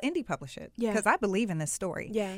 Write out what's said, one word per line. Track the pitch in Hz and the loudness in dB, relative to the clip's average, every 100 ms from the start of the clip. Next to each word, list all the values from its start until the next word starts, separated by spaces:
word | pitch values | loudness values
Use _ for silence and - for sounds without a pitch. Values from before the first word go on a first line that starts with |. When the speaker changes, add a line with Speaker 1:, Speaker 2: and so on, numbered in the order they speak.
| 269 | 0
Speaker 1:
indie | 349 233 | -2 -2
publish | 143 131 - | -4 -6 -12
it | - - | -12 -4
Speaker 2:
Yeah. | 226 | 0
Speaker 1:
'cause | 214 208 | 2 4
I | 339 | 4
believe | 208 190 226 | 4 2 2
in | 160 | 0
this | 151 | -2
story." | - 185 - - | -2 -4 -4 -4
Speaker 2:
Yeah. | 220 196 | -2 -2